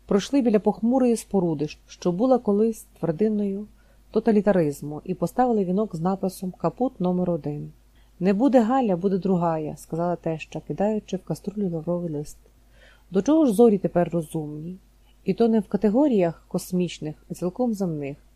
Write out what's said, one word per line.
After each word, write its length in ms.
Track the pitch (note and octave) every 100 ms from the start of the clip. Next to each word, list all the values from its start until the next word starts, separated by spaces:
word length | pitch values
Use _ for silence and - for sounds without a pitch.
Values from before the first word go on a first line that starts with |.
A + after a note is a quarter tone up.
| -
пройшли 340 | G3 - C#4
біля 180 | A#3+ G#3
похмурої 580 | G#3 - A3+ C4 B3 A3
споруди, 520 | - G3 F3 D3 D#3 - -
що 260 | - F3+
була 260 | F3 C4 B3
колись 480 | A3+ G3+ A3+ A3 - -
твердиною 680 | E3 D#3+ G#3+ G#3 G3+ G3 G#3+ - _ _ _
тоталітаризму, 920 | A3+ A#3 G#3 G#3+ F#3 D3+ C#3+ D3 D3+
і 100 | -
поставили 500 | F3+ E3+ - B3 A3
вінок 320 | F3+ F#3+ A3 D#3+
з 40 |
написом 520 | F3 G3 F#3+ - F#3
«Капут 480 | - E3+ - C4 -
номер 300 | F3+ F3+ F3
один». 420 | E3 D3 D3 D#3 - _ _ _ -
«Не 140 | F3+
буде 260 | G3+ C#4 B3
Галя, 360 | A3 C4+ A#3 F3
буде 220 | G3 F#3+
другая», 580 | G3 F3 E3+ D#3+ D3+ D3+
сказала 400 | - E3 F3 E3+
теща, 440 | E3+ D#3 - D#3 -
кидаючи 500 | D3+ G3+ G#3+ - F#3
в 80 |
каструлю 460 | - D#3 - G#3 F#3+
лавровий 420 | E3 D#3 F3 F3
лист. 260 | D3 D3 - _ _ _ _ - _ -
До 120 | F#3+
чого 240 | A#3 D#4 C#4
ж 60 |
зорі 260 | G3 A#3 G3
тепер 320 | E3+ F3 E3
розумні? 640 | E3+ D#3 E3 D3+ D3+ E3 F#3 _ _ _ _
І 100 | -
то 140 | F#3 A3+
не 120 | A3
в 80 | G3
категоріях 760 | G3 G#3+ A3+ D4+ G#3+ E3+ - _
космічних, 680 | F3+ - F3+ F3 - D#3 D3+ -
а 40 |
цілком 400 | F3 F3+ F#3 B3
земних. 420 | G3+ F#3 D3+ C#3 D3 _